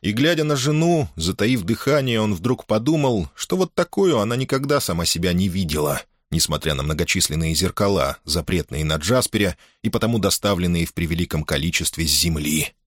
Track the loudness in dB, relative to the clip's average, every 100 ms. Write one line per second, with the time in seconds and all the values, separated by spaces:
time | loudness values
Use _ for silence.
0 | -2 2 2 2 2 0 2 2 2 2
1 | 0 -4 -4 0 0 0 0 -2 2 0
2 | 2 0 0 -2 -4 -6 0 0 2 2
3 | 2 0 -2 -8 -4 -2 -2 0 -2 2
4 | 2 2 0 -2 -2 -2 0 0 0 -2
5 | -2 0 0 2 0 0 -2 0 -2 -2
6 | -6 _ _ -2 0 -2 -2 -2 -2 -2
7 | 0 0 0 0 0 0 -2 0 0 2
8 | 0 -2 -4 -4 -2 -2 -2 -4 -2 -2
9 | 0 0 0 0 0 -2 -14 _ -4 -2
10 | 0 0 0 0 0 0 2 0 -2 -2
11 | -2 -2 -2 -2 -2 -2 0 -2 -4 -2
12 | 0 2 2 0 -2 -2 -4 _